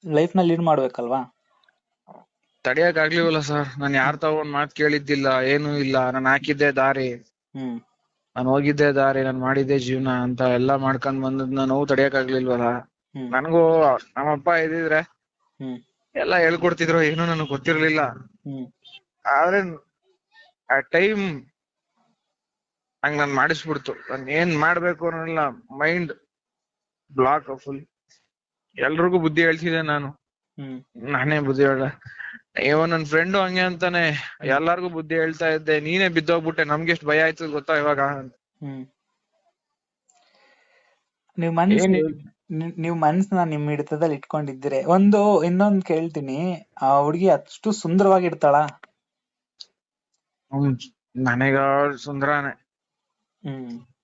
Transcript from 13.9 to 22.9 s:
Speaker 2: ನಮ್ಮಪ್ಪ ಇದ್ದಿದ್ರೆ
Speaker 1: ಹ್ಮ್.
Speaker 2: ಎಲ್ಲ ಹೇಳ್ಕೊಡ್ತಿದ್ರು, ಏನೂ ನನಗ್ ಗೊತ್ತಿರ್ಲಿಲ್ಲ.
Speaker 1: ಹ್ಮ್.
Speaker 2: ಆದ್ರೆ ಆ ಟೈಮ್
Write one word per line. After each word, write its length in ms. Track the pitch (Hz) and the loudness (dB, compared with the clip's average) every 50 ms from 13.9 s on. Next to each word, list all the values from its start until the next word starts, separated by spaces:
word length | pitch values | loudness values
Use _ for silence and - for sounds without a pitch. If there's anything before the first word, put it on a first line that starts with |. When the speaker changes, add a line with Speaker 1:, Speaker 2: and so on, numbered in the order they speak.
| 127 113 - _ _ | 2 0 -2 _ _
Speaker 2:
ನಮ್ಮಪ್ಪ 300 | 131 139 151 151 143 - | -4 -2 -2 -2 0 0
ಇದ್ದಿದ್ರೆ 540 | 175 170 165 160 160 160 165 165 160 156 156 170 - _ _ _ _ _ _ _ _ _ _ | 0 2 2 0 -2 -2 -4 -2 0 0 0 0 -4 _ _ _ _ _ _ _ _ _ _
Speaker 1:
ಹ್ಮ್. 180 | 139 131 127 120 _ _ _ _ _ _ _ | -12 -12 -12 -12 _ _ _ _ _ _ _
Speaker 2:
ಎಲ್ಲ 220 | - - - 180 | -6 -2 0 2
ಹೇಳ್ಕೊಡ್ತಿದ್ರು, 640 | 180 170 160 165 170 170 175 170 160 170 156 165 170 | 2 4 2 2 2 0 0 0 0 0 2 2 2
ಏನೂ 240 | 160 151 160 156 170 | 2 2 0 0 0
ನನಗ್ 220 | 170 165 160 156 | 0 0 -2 -2
ಗೊತ್ತಿರ್ಲಿಲ್ಲ. 540 | 135 143 135 127 - 165 156 156 160 156 156 147 127 | -4 -6 -4 -2 0 0 2 2 2 2 0 0 -2
Speaker 1:
ಹ್ಮ್. 560 | 117 - 131 - _ _ _ 147 139 131 127 - _ _ _ - - - _ _ _ _ _ | -4 -10 -18 -20 _ _ _ -14 -12 -12 -12 -14 _ _ _ -20 -20 -20 _ _ _ _ _
Speaker 2:
ಆದ್ರೆ 680 | 101 139 143 160 175 185 202 190 180 165 147 _ _ _ _ _ _ _ _ _ _ _ - - _ _ _ _ _ 127 | 0 2 2 4 4 2 0 -2 -2 -10 -14 _ _ _ _ _ _ _ _ _ _ _ -20 -20 _ _ _ _ _ 0
ಆ 40 | 135 | 0
ಟೈಮ್ 600 | 135 _ - 165 185 202 220 208 196 190 156 135 120 _ _ _ _ _ _ _ _ _ _ _ _ _ _ _ _ _ _ _ _ _ _ _ _ _ _ _ _ _ | 0 _ 0 2 2 2 0 0 -4 -4 -6 -8 -12 _ _ _ _ _ _ _ _ _ _ _ _ _ _ _ _ _ _ _ _ _ _ _ _ _ _ _ _ _